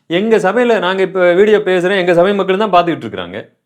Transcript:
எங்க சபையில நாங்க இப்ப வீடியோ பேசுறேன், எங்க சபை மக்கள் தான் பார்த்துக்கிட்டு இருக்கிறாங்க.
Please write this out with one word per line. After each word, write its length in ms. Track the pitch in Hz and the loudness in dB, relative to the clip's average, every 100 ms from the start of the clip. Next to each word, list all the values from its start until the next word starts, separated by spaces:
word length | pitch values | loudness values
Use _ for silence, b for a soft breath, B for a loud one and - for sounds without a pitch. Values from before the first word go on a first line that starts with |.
| - | -6
எங்க 300 | 170 220 214 | -4 0 0
சபையில 420 | 185 220 247 214 | 0 0 0 0
நாங்க 240 | 175 190 | 0 -2
இப்ப 300 | 180 185 180 | -2 0 2
வீடியோ 260 | 175 214 208 | 4 4 2
பேசுறேன், 380 | 185 185 180 202 | 2 0 0 0
எங்க 180 | 175 | 2
சபை 200 | 170 185 | 2 2
மக்கள் 220 | 202 180 190 | 0 -2 -2
தான் 160 | 214 | 0
பார்த்துக்கிட்டு 320 | 185 170 143 | 2 0 -4
இருக்கிறாங்க. 440 | 113 95 87 101 - _ | -8 -10 -10 -12 -16 _